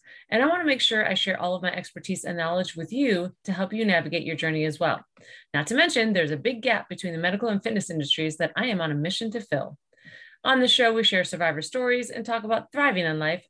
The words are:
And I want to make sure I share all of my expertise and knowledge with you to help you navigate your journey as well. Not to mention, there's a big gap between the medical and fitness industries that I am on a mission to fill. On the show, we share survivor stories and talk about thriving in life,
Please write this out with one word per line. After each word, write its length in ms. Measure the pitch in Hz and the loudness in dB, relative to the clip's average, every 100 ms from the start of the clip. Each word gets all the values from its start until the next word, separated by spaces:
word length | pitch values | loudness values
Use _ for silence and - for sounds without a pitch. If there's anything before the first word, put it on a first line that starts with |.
| - - - | -20 -20 -2
And 140 | 220 | 2
I 20 | 285 | 2
want 160 | 359 | 2
to 60 | 311 | 2
make 120 | 269 | 2
sure 280 | - 220 208 | 2 2 0
I 80 | 190 | 0
share 260 | 196 - | 0 0
all 140 | 175 180 | -2 -2
of 80 | |
my 100 | 180 | -4
expertise 500 | 180 175 165 - 180 | -4 -8 -10 -6 -6
and 140 | - 175 | -4 -4
knowledge 380 | 165 180 185 165 | -2 -2 -2 -6
with 180 | 160 | -6
you 400 | 240 277 185 180 - - | 0 2 2 -2 -8 -6
to 60 | |
help 220 | 180 190 | -4 -4
you 100 | 220 | 0
navigate 420 | 214 175 151 165 156 | 2 2 2 -4 -4
your 100 | 160 | -4
journey 300 | 160 156 156 | -2 0 -2
as 140 | 147 | 0
well. 240 | 160 107 - _ - - - 143 | 0 0 -6 _ -20 -20 -6 -4
Not 100 | 151 | 0
to 80 | 254 | 2
mention, 380 | 339 254 220 | 4 4 2
there's 160 | 190 151 | 2 2
a 80 | 147 | 0
big 240 | 220 240 | -2 -2
gap 260 | 240 208 - | 0 0 -2
between 260 | 175 185 | -8 -6
the 60 | 165 | -2
medical 300 | 175 202 233 | -2 0 0
and 140 | 196 | -2
fitness 260 | 220 214 - | -2 -2 -2
industries 480 | 165 143 - 156 151 | -2 0 0 -2 0
that 140 | 160 - | -2 0
I 120 | 247 | -2
am 120 | 190 | 0
on 120 | 160 | 0
a 40 | 147 | 0
mission 360 | 160 196 226 | -2 -2 -4
to 100 | 233 | -6
fill. 360 | 202 - - 147 _ _ - - - - | -2 -2 -4 -10 _ _ -20 -20 -20 -4
On 160 | - 262 | 2 4
the 80 | 254 | 4
show, 260 | - 233 | 6 4
we 100 | 226 | 4
share 200 | 214 190 | 2 2
survivor 400 | 175 165 165 151 | 0 0 0 0
stories 480 | 151 254 247 247 233 | -4 -2 0 0 -2
and 120 | - | -8
talk 200 | 233 226 | -4 -4
about 280 | 214 226 - | 0 -2 -2
thriving 340 | 285 - 185 165 | 0 2 2 0
in 120 | 156 | 0
life, 260 | 156 180 | 0 -2